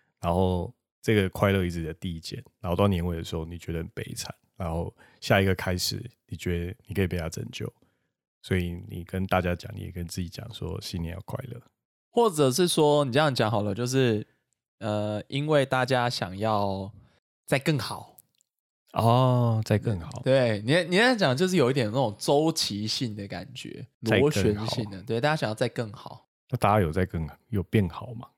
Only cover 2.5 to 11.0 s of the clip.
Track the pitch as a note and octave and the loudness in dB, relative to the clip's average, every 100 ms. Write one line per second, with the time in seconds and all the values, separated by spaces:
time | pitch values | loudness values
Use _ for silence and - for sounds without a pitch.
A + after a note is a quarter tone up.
2.5 | _ F2+ F2 G2+ F2+ F2 E2 E2 E2 D#2+ | _ -4 2 2 2 0 -4 -6 -6 -8
3.5 | E2+ - E2 E2+ - - - - - _ | -10 -8 -6 -8 -10 -12 -10 -12 -14 _
4.5 | - F2 E2 E2+ - _ _ - G#2 G2 | -10 -6 -4 -6 -10 _ _ 4 4 6
5.5 | F#2 - F2+ - G2 - - - E2+ - | 2 0 -2 -2 -6 -10 -18 -14 -8 -4
6.5 | F2 F2 - - G2+ F#2 F2 E2 - A2+ | -4 -4 -10 -6 -2 0 -2 -4 -8 -10
7.5 | - - - _ _ _ _ _ _ - | -8 -10 -12 _ _ _ _ _ _ -2
8.5 | F#2 F2 F2 G2 F#2+ E2+ F#2+ F#2+ F2+ F2 | -2 -2 -6 -10 -12 -8 -4 2 2 2
9.5 | F2 - G2 F2+ F2+ E2+ - E2+ - - | -2 -6 -12 -10 -10 -8 -8 -8 -10 -14
10.5 | - F2 F2+ - F2 | -10 -10 -8 -8 -6